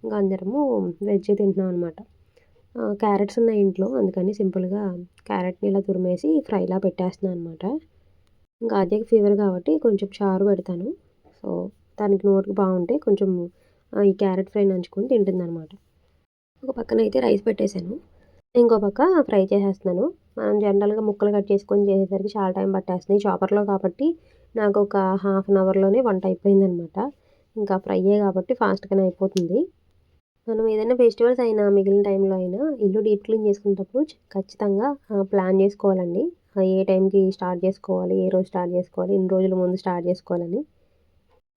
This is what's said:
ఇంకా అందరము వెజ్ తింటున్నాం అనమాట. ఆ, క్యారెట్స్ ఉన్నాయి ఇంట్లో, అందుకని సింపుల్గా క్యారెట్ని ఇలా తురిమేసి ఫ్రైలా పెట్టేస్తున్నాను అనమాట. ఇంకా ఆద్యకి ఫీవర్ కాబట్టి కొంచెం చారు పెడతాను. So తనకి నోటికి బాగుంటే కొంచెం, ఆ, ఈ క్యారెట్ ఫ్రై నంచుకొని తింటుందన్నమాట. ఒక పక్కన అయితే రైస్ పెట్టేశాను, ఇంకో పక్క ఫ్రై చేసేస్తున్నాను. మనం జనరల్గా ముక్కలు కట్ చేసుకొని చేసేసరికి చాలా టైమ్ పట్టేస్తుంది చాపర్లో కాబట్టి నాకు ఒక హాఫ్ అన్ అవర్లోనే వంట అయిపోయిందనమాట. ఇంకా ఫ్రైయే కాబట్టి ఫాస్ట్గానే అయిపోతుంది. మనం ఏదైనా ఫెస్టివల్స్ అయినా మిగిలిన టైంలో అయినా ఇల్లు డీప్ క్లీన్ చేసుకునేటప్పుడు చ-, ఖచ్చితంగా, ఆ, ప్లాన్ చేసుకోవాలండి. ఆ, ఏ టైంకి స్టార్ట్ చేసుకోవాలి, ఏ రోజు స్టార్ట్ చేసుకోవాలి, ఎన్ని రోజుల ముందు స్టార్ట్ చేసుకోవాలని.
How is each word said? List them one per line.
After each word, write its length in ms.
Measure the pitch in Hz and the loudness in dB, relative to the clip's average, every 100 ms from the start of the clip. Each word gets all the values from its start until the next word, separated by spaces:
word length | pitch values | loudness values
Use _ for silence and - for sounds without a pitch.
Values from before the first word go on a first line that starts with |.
ఇంకా 120 | 220 208 | -6 -2
అందరము 760 | 196 190 190 262 285 226 185 170 | -2 -2 -4 -2 -2 -2 -4 -6
వెజ్ 240 | 202 202 - | -2 -2 0
తింటున్నాం 420 | 202 202 185 185 | 0 0 0 -2
అనమాట. 260 | 175 175 160 214 _ _ _ _ _ _ 240 | -4 -6 -8 -20 _ _ _ _ _ _ -8
ఆ, 140 | 220 | -6
క్యారెట్స్ 460 | 202 214 196 202 - | -2 0 0 0 2
ఉన్నాయి 220 | 226 220 | 2 4
ఇంట్లో, 260 | 196 185 190 | 0 0 -2
అందుకని 440 | 262 196 190 185 | 0 -2 0 -2
సింపుల్గా 720 | 208 196 185 185 196 202 180 180 _ - | 0 -2 -2 -4 -4 -6 -8 -14 _ -8
క్యారెట్ని 420 | 202 180 180 202 | -4 -4 -4 -2
ఇలా 120 | 196 | -2
తురిమేసి 640 | 190 185 180 180 294 294 311 | -2 -2 -2 -2 0 0 0
ఫ్రైలా 320 | 202 180 185 | -2 -2 -2
పెట్టేస్తున్నాను 640 | 190 180 185 - 190 175 | -2 -2 -6 -4 -6 -6
అనమాట. 380 | 165 160 185 302 _ _ _ _ _ _ _ _ | -10 -10 -8 -8 _ _ _ _ _ _ _ _
ఇంకా 140 | 226 214 | -4 0
ఆద్యకి 280 | 185 208 | 0 -2
ఫీవర్ 320 | 220 226 202 202 | 2 4 4 2
కాబట్టి 420 | 208 185 180 311 | 2 -2 -2 0
కొంచెం 300 | 240 202 196 - | 2 0 -4 -4
చారు 220 | 202 190 | -2 0
పెడతాను. 500 | 202 190 190 175 202 381 _ _ _ | 0 0 -2 -8 -8 -10 _ _ _
So 420 | _ 202 180 185 | _ -8 -6 -8
తనకి 580 | _ _ - 208 196 202 | _ _ -6 0 2 4
నోటికి 260 | 196 196 | 2 0
బాగుంటే 460 | 196 190 185 175 277 | -2 0 0 -2 -2
కొంచెం, 520 | - 202 196 180 175 _ _ _ _ | 0 0 0 -2 -6 _ _ _ _
ఆ, 80 | 214 | 2
ఈ 100 | 202 | 2
క్యారెట్ 380 | 190 196 185 190 | 2 0 0 -2
ఫ్రై 140 | 208 | 0
నంచుకొని 440 | 196 185 180 - 240 | 0 0 -4 -6 0
తింటుందన్నమాట. 600 | 247 196 185 170 170 156 196 _ _ _ _ _ _ _ _ | 2 2 -2 -4 -8 -12 -20 _ _ _ _ _ _ _ _
ఒక 120 | 262 254 | -10 -10
పక్కన 240 | 233 226 | -2 0
అయితే 200 | 220 254 | 2 2
రైస్ 260 | 247 208 208 | 2 2 0
పెట్టేశాను, 540 | 208 202 190 175 269 _ _ _ _ _ 247 | -2 -2 -4 -10 -12 _ _ _ _ _ 2
ఇంకో 220 | 240 220 | 4 4
పక్క 440 | 202 202 320 359 | 0 0 2 2
ఫ్రై 220 | 269 208 | 2 2
చేసేస్తున్నాను. 680 | 190 202 196 190 190 180 277 - _ - | 2 0 0 -2 -4 -2 -4 -6 _ -6
మనం 200 | 214 208 | -2 0
జనరల్గా 420 | 208 196 208 214 | 2 2 0 -2
ముక్కలు 320 | 214 208 208 | -4 -2 0
కట్ 200 | 208 202 | 0 0
చేసుకొని 360 | 196 - 202 202 | -2 0 0 2
చేసేసరికి 380 | 190 190 190 196 | 2 0 -2 -4
చాలా 220 | 208 190 | -4 -2
టైమ్ 240 | 190 196 | -2 -2
పట్టేస్తుంది 540 | 190 185 180 - 202 208 | -2 -4 -6 0 0 2
చాపర్లో 360 | 180 190 202 | -2 0 0
కాబట్టి 540 | 202 196 190 - 294 339 _ _ _ 226 | 0 -2 -2 -2 -4 -4 _ _ _ -4
నాకు 240 | 214 202 | 0 0
ఒక 160 | 202 202 | 0 0
హాఫ్ 540 | 190 190 190 196 190 | 0 -2 -2 -2 2
అన్ 80 | 196 | 2
అవర్లోనే 420 | 190 190 196 214 | 2 2 2 2
వంట 260 | 247 190 190 | 2 0 -2
అయిపోయిందనమాట. 840 | 180 202 196 196 175 170 190 254 - _ _ _ 220 | -2 4 4 4 0 -8 -8 -8 -10 _ _ _ -8
ఇంకా 200 | 202 190 | -4 -4
ఫ్రైయే 420 | - 190 185 208 | -2 0 2 2
కాబట్టి 360 | 202 185 180 | 2 -2 -4
ఫాస్ట్గానే 480 | 254 214 190 - 196 | -2 0 -2 -2 0
అయిపోతుంది. 680 | 190 180 190 190 170 202 359 _ _ _ _ _ _ _ - | 0 0 -4 -2 -2 -2 -2 _ _ _ _ _ _ _ -6
మనం 200 | 220 220 | -2 0
ఏదైనా 260 | 220 220 | 0 0
ఫెస్టివల్స్ 460 | 247 240 220 233 247 | 4 4 6 2 4
అయినా 280 | 240 214 202 | 2 2 4
మిగిలిన 340 | 202 196 202 | 4 4 4
టైంలో 340 | 202 196 196 190 | 4 2 2 0
అయినా 400 | 180 185 302 269 | -2 -2 -4 0
ఇల్లు 200 | 208 202 | 0 2
డీప్ 240 | 214 208 | 0 0
క్లీన్ 220 | 208 220 214 | 0 0 2
చేసుకునేటప్పుడు 560 | 202 202 196 190 254 | 0 0 -2 -2 -2
చ-, 40 | 311 | -2
ఖచ్చితంగా, 880 | - _ 196 190 - 208 196 254 277 _ | -6 _ -8 -8 -4 -2 0 -2 -4 _
ఆ, 120 | 202 | -4
ప్లాన్ 380 | 196 196 185 190 | 0 0 2 2
చేసుకోవాలండి. 720 | 196 202 202 185 175 175 320 339 _ 202 | 2 2 0 0 -2 -2 -4 -6 _ -2
ఆ, 60 | |
ఏ 220 | 190 190 | 0 0
టైంకి 460 | 190 190 190 196 190 | 2 2 4 4 2
స్టార్ట్ 340 | 196 185 180 | 0 -6 -2
చేసుకోవాలి, 520 | 185 196 - 185 180 190 | -4 -4 -6 -4 -2 0
ఏ 120 | 185 | 0
రోజు 180 | 185 185 | 0 -2
స్టార్ట్ 280 | 185 175 | -4 -2
చేసుకోవాలి, 400 | 180 180 - 180 | -4 -4 -6 -2
ఎన్ని 140 | 196 185 | 0 0
రోజుల 260 | 185 190 | 0 0
ముందు 220 | 185 180 185 | 0 -2 -2
స్టార్ట్ 320 | 185 175 175 | -4 -4 -2
చేసుకోవాలని. 560 | 180 _ 175 170 196 302 _ _ _ _ _ _ _ _ | -4 _ -6 -4 -6 -8 _ _ _ _ _ _ _ _